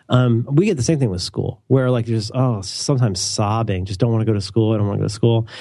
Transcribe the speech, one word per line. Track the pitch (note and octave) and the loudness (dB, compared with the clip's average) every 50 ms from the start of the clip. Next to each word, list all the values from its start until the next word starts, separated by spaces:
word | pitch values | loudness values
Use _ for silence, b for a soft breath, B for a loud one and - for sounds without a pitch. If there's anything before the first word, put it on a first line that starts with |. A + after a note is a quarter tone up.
| B | B
Um, | - B2+ B2+ B2+ A#2+ A#2 A2+ A#2+ C3 | 0 2 2 4 4 2 0 0 2
we | C#3+ D#3+ G3+ | 2 2 2
get | A3 F3 | 2 0
the | C3 A#2 | 0 0
same | D#3+ E3 C#3 | 0 2 2
thing | C3 G2+ | 2 0
with | F2+ F2+ | 0 -4
school, | - - - - F#2+ F#2 - _ _ | -6 -6 -6 -4 -4 -4 -6 _ _
where, | - B2+ C3+ B2+ B2+ | 2 2 4 4 2
like, | B2+ A#2 A2+ | 2 0 0
you're | A#2 A2+ | -2 -2
just, | A2 G2+ G#2+ - | -2 -4 -4 -2
oh, | B2+ C3 B2+ A2+ G2 | 0 0 0 0 -2
sometimes | F#2+ - - - - - C#3+ A#2+ B2 G#2 F2+ F#2 | -6 -10 -10 -6 -2 -2 0 2 2 0 0 -2
sobbing, | - - - - G#2 G2+ A2 A#2 A2+ A2 F#2+ F2+ F#2 | -6 -4 -2 -2 -2 0 0 0 0 -2 -2 -4 -4
just | F#2 G2 - | -6 -2 -2
don't | B2+ A#2 | 0 0
wanna | A2+ A2 G#2+ | 2 0 2
go | A2 G#2+ | 0 0
to | G2+ | -2
school. | F#2+ - - A2+ G#2+ A2 A2 | -2 -2 0 0 2 2 2
I | |
don't | G#2 G2+ | 0 0
wanna | G2+ G#2 G2+ | -2 -2 -2
go | G2+ | -4
to | G2+ G#2 | -4 -2
school. | - A2+ A#2 A2+ A2+ A#2 B B B | 0 2 2 2 2 0 B B B